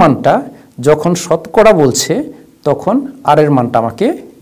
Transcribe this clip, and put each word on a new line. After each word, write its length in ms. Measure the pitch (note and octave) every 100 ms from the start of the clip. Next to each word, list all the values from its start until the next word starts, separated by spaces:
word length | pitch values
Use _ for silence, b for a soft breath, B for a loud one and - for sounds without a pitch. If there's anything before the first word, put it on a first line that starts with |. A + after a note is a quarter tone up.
মানটা 340 | E3 B2 C3 G#3 C#4 B B -
যখন 320 | C3 D3+ F3
শতকরা 580 | F3 - E3 - A3+ A3
বলছে, 400 | F#3 C3+ - - G3 D#4 B B _
তখন 300 | - C#3+ F3+ B3 C#4 -
আর 140 | - D3
এর 120 | D3
মানটা 260 | C3+ A#2+ A#2
আমাকে 280 | A#2 - A3+ - - -